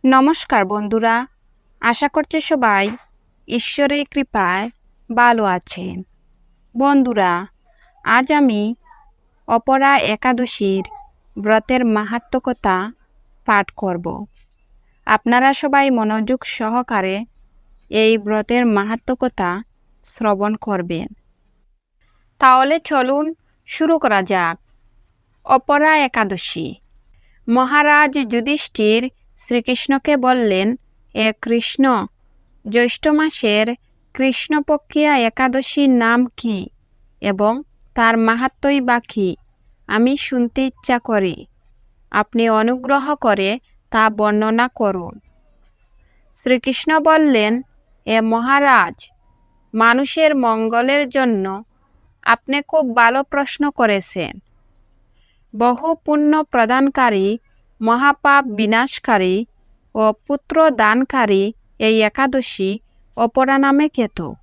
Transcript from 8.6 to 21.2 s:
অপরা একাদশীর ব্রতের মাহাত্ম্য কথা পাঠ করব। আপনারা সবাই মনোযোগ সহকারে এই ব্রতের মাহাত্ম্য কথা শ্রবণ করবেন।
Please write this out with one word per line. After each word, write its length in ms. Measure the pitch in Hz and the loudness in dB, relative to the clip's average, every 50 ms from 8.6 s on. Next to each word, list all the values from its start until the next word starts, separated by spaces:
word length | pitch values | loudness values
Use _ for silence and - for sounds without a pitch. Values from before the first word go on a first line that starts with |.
| 208 214 240 _ _ _ - _ _ _ _ _ _ _ _ _ _ | -2 -4 -6 _ _ _ -20 _ _ _ _ _ _ _ _ _ _
অপরা 500 | - 226 233 - - 269 269 269 277 277 | -2 -2 0 2 2 2 4 4 4 4
একাদশীর 880 | 277 - - 214 208 - 254 254 233 247 233 - - 208 196 190 190 185 - - - - _ _ _ _ _ _ - | 2 2 0 -4 -2 0 -2 0 0 -2 -6 -4 -4 -2 -2 -2 -2 -4 -8 -12 -20 -20 _ _ _ _ _ _ -6
ব্রতের 440 | 202 214 220 220 214 - 254 254 247 | 0 2 2 2 2 0 -2 0 0
মাহাত্ম্য 540 | 233 214 208 214 208 226 240 - _ - 262 - | 0 0 0 -2 -4 -8 -8 -8 _ -6 -4 -4
কথা 480 | 269 247 _ - 208 185 185 190 220 240 _ _ _ _ _ _ _ _ _ _ | -4 -6 _ -2 0 0 0 -2 -6 -10 _ _ _ _ _ _ _ _ _ _
পাঠ 260 | - 214 202 196 - | 0 0 0 0 -2
করব। 540 | _ - - 190 180 175 175 165 - - 208 - _ _ _ _ _ _ _ _ _ _ _ _ _ _ _ | _ -8 -6 -6 -6 -4 -6 -8 -10 -10 -12 -14 _ _ _ _ _ _ _ _ _ _ _ _ _ _ _
আপনারা 480 | - 214 214 _ 240 240 247 254 269 277 | 0 0 0 _ 2 2 4 4 2 0
সবাই 360 | - - 285 269 277 277 277 | 0 -2 0 2 2 2 2
মনোযোগ 540 | 254 233 220 214 214 220 220 214 254 254 - | 2 0 0 -2 -2 -2 -2 -2 -4 -4 -4
সহকারে 840 | - - - 233 214 226 247 247 - 233 202 190 190 190 202 233 - _ _ _ _ _ _ _ _ _ _ _ _ | -10 -8 -6 -6 -4 -2 -4 -4 -2 -4 -4 -2 -2 -4 -6 -8 -12 _ _ _ _ _ _ _ _ _ _ _ _
এই 280 | - 208 220 220 226 | -2 2 2 2 2
ব্রতের 480 | 220 202 208 214 214 214 - 240 247 247 | 0 -2 -2 -4 -4 -2 0 0 0 2
মাহাত্ম্য 500 | 233 214 202 196 214 226 226 _ - 254 - | 2 0 0 -2 -2 -6 -8 _ -8 -6 -4
কথা 440 | - 247 _ - 196 175 175 196 233 _ _ _ _ _ _ _ _ | -4 -6 _ -4 -4 -4 -4 -6 -10 _ _ _ _ _ _ _ _
শ্রবণ 500 | - - - 226 214 202 190 202 208 214 | -20 -12 -4 -2 -2 0 0 -2 -4 -4
করবেন। 520 | 220 - - 202 185 175 175 170 160 - - 208 _ | -6 -6 -6 -6 -6 -4 -6 -8 -8 -8 -12 -16 _